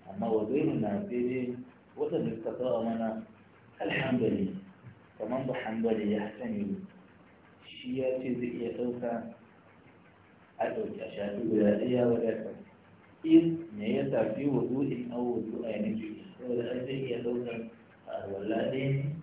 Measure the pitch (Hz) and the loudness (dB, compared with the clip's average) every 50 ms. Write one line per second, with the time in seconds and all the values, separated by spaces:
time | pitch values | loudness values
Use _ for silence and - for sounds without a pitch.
0 | - - 98 101 113 117 110 107 104 107 127 151 160 135 - 110 107 104 101 101 | -16 -10 -6 -4 0 0 2 2 2 2 2 2 2 2 2 2 0 0 0 -2
1 | 104 - 120 123 123 127 127 127 123 123 123 - - - - - - - - 127 | -2 -2 -2 0 0 0 0 -2 -2 -4 -4 -6 -10 -14 -18 -20 -20 -16 -6 -4
2 | 147 156 170 156 117 113 110 110 - 117 110 110 123 127 117 113 113 113 113 113 | -2 0 0 0 0 0 -2 -2 -4 -6 -4 -2 0 2 2 2 2 0 0 0
3 | 113 110 110 110 - - - - - - - - - - - - - - 139 135 | 0 0 -2 -4 -6 -10 -16 -20 -20 -20 -20 -20 -20 -20 -10 -6 -2 0 0 0
4 | 131 127 123 113 110 104 101 98 98 90 - - - - - - - - - - | 2 2 2 4 4 4 4 2 0 -2 -2 -6 -10 -14 -18 -20 -20 -20 -20 -20
5 | - - - - 110 110 127 135 135 127 120 - - 110 110 113 113 113 110 104 | -20 -20 -12 -8 -4 -2 -2 -2 0 -2 -2 -2 -4 -4 -2 0 2 2 2 2
6 | 104 104 104 104 - - - - 127 113 107 101 101 190 190 - - - - - | 4 2 2 2 0 -2 -6 -8 -6 -4 -4 -2 -2 -2 -4 -4 -6 -10 -16 -20
7 | - - - - - - - - - - - - - - - - 131 127 127 131 | -20 -20 -20 -20 -20 -20 -20 -20 -20 -20 -20 -20 -20 -20 -18 -12 -8 -6 -4 0
8 | 131 127 127 127 131 127 120 120 120 117 - 120 117 113 - - 123 123 120 120 | 0 0 0 0 0 -2 -2 -2 -2 -2 -2 -4 -4 -4 -2 -2 -2 -2 -2 -2
9 | 123 117 117 113 - - - - - - - - - - - - - - - - | -2 -4 -4 -4 -6 -8 -12 -16 -20 -20 -20 -20 -20 -20 -20 -20 -20 -20 -20 -20
10 | - - - - - - - - - - - - 113 120 117 113 104 101 101 - | -20 -20 -20 -20 -20 -20 -20 -20 -20 -16 -6 -4 -2 -2 -2 -2 -4 -4 -6 -8
11 | - - - 104 101 101 101 - - - 110 104 104 104 104 107 123 123 123 123 | -8 -8 -6 -6 -4 -4 -4 -2 0 2 4 6 6 6 6 4 4 4 4 4
12 | 117 117 117 113 117 113 110 - - - - - - - - - - - - - | 6 6 4 4 2 2 0 0 -4 -8 -10 -12 -14 -20 -20 -20 -20 -20 -20 -20
13 | - - - - - 160 160 165 170 165 - - - - 214 208 - - 135 139 | -20 -20 -16 -6 4 8 10 10 10 8 4 0 -4 -8 -8 -4 -2 0 0 2
14 | 139 135 - 117 110 - - 131 139 143 131 117 - - 123 139 143 - 120 120 | 2 2 2 2 2 2 0 0 0 2 2 2 2 2 2 0 0 0 0 -2
15 | 123 - 120 123 123 123 117 107 104 - - - 117 113 107 101 104 107 - - | -4 -4 -4 -2 -2 0 0 0 -2 -2 -4 -4 -4 -4 -2 -2 0 0 0 -2
16 | 107 107 104 98 95 95 - - 123 123 120 120 123 123 127 123 131 135 135 135 | -4 -6 -8 -10 -12 -16 -16 -10 -6 -2 -2 -2 -2 -2 -2 -4 -4 -4 -4 -4
17 | 131 123 117 117 117 120 123 120 120 117 110 113 113 - - - - - - - | -2 -2 -4 -2 -2 -2 -2 -2 -2 -4 -4 -6 -8 -10 -12 -18 -20 -20 -20 -20
18 | - - - 98 95 98 98 98 101 107 113 117 - 127 127 135 135 135 139 139 | -12 -10 -8 -8 -6 -6 -6 -4 -2 0 0 0 0 0 0 0 0 2 2 0
19 | 139 151 - - | 0 -2 -4 -6